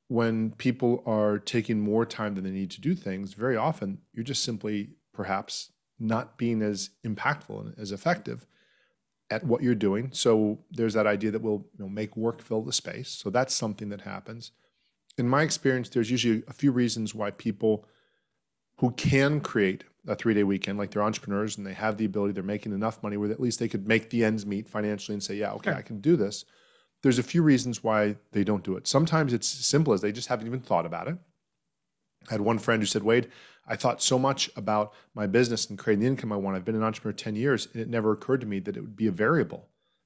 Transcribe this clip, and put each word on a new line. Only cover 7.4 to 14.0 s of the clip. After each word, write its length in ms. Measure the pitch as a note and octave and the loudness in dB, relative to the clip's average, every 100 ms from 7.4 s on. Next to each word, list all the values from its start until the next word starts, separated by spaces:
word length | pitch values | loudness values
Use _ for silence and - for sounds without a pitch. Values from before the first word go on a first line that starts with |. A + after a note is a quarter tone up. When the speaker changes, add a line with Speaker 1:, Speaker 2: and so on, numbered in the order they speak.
| - G#2 | -6 -12
Speaker 1:
and 200 | G#2+ A2 | -12 -12
as 120 | G2+ | -10
effective 540 | G2 E3 F3+ - A#2+ - _ _ _ _ _ _ _ - | -4 -2 -2 -4 -12 -14 _ _ _ _ _ _ _ -8
at 140 | A2 | -4
what 200 | - A#2+ | 0 2
you're 120 | B2 A2 | 2 2
doing. 340 | G2+ G2+ C3 | 2 0 -2
So 480 | - A#2+ A2 G#2+ G#2+ - | 0 4 4 4 0 -6
there's 220 | D3+ A2+ | -2 0
that 140 | G#2+ G#2+ | 2 2
idea 240 | G#2 G#2+ | 2 0
that 100 | G#2+ | -2
we'll, 240 | A2 G#2 - - | -2 -4 -6 -14
you 80 | G2 | -10
know, 40 | |
make 260 | G#2 G#2+ A2 | -6 -6 -4
work 240 | A2+ A2+ | -4 -4
fill 200 | - A2 | -4 -4
the 120 | A2+ | -2
space. 360 | - - G2 C3 | -4 -6 -10 -10
So 200 | - G#2 | -8 -2
that's 240 | A2+ C3 - | 0 0 -2
something 340 | A2+ G2+ G#2 | -4 -4 -8
that 120 | G2+ | -10